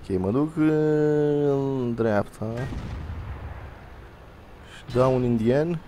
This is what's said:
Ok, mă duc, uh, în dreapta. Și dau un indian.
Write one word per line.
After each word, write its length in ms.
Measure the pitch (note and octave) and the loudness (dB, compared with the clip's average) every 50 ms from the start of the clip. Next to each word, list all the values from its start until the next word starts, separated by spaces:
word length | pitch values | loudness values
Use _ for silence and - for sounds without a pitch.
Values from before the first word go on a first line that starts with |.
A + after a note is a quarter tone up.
Ok, 180 | - - F#2+ F#2 | -6 -2 -2 0
mă 120 | F#2 F#2+ | 0 0
duc, 240 | A2 C3+ D3+ D#3 D#3 | 0 0 0 -2 0
uh, 80 | D#3+ D#3 D#3 D#3 D3+ D3+ D#3 D3+ D3+ D3+ D3+ D3+ D3+ D3 D3 D3 D3 D3 C#3+ C#3 C#3 C#3 C3+ C3+ C3 | 2 2 4 4 4 2 2 2 2 2 2 2 2 2 2 2 2 2 2 2 2 0 -2 -2 -2
în 140 | B2 A#2+ A#2 | -2 -2 0
dreapta. 500 | A2+ A2+ A2+ G#2 G2+ G2 - - - G#2 A2 A2+ A#2+ A#2+ A#2+ - - - - - - - - - - - - - - - - - - - - - - - - - - - - - - - - - - - - - - - - - | 0 2 2 2 2 0 -2 -8 -8 -8 -6 -6 -6 -6 -6 -6 -8 -8 -8 -10 -10 -10 -10 -10 -10 -10 -10 -10 -12 -12 -12 -12 -14 -14 -16 -16 -18 -18 -18 -18 -18 -20 -20 -20 -20 -20 -20 -20 -20 -20 -20 -20 -20 -20 -20 -20
Și 200 | - - - B2 | -18 -14 -2 2
dau 200 | A#2+ B2+ C3 C3 | 4 4 4 4
un 80 | B2+ B2 | 2 2
indian. 560 | A#2+ A#2+ A2+ A2 A2+ B2 C#3+ D#3 E3+ F3 E3 - | 2 2 4 4 4 4 4 2 0 -2 -4 -6